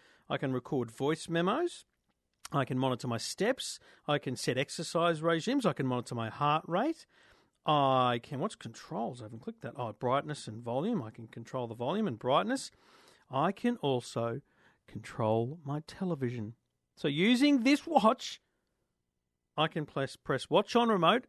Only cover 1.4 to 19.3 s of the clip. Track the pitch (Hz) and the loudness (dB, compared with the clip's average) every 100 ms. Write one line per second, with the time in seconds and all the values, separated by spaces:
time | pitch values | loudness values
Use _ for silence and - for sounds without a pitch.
1.4 | 180 254 349 - - _ _ _ _ _ | 0 0 -2 -6 -20 _ _ _ _ _
2.4 | - 143 127 131 131 123 127 113 - - | -4 -2 0 0 0 0 -2 -4 -4 -2
3.4 | 202 262 - - - - - 147 - 139 | -2 -2 -6 -12 -16 -10 -2 -2 -2 -6
4.4 | - 123 143 - 160 165 170 160 165 165 | -2 -2 -2 -6 -4 0 2 2 0 0
5.4 | 180 277 202 - 131 123 117 120 113 - | 0 0 0 0 0 -2 -4 -4 -4 0
6.4 | 147 156 - 170 277 320 - _ _ _ | 2 2 2 0 0 -2 -10 _ _ _
7.4 | _ _ - 151 135 131 127 120 - 131 | _ _ 0 4 4 4 4 2 -2 -6
8.4 | 170 - - - - 165 226 123 107 117 | -6 -6 -14 -14 -10 -6 -6 -8 -12 -14
9.4 | 226 226 127 - 120 101 123 135 151 147 | -14 -12 -10 -8 -8 -2 0 2 0 -8
10.4 | - 110 120 123 190 226 110 - 113 - | -10 -10 -4 -2 0 -2 -4 -10 -16 -16
11.4 | 113 131 120 113 120 190 208 110 123 147 | -8 -6 -6 -4 -2 0 -2 -2 2 4
12.4 | 196 262 - - _ - - - - 131 | 4 -2 -4 -16 _ -20 -20 -20 -6 0
13.4 | 165 202 240 240 143 127 - - 117 113 | 0 0 -2 0 0 0 -2 -4 -2 -4
14.4 | - _ _ _ _ 104 - - 110 113 | -10 _ _ _ _ -14 -10 -2 2 2
15.4 | 117 165 139 147 - - 185 156 127 120 | 0 -4 -6 -6 -8 -6 -2 -2 -2 -4
16.4 | 107 117 _ _ _ - 160 143 202 247 | -8 -10 _ _ _ -6 -2 2 4 6
17.4 | 294 285 233 285 - 302 220 - - - | 6 6 6 4 4 4 6 4 -2 -14
18.4 | _ _ _ _ _ _ _ _ _ | _ _ _ _ _ _ _ _ _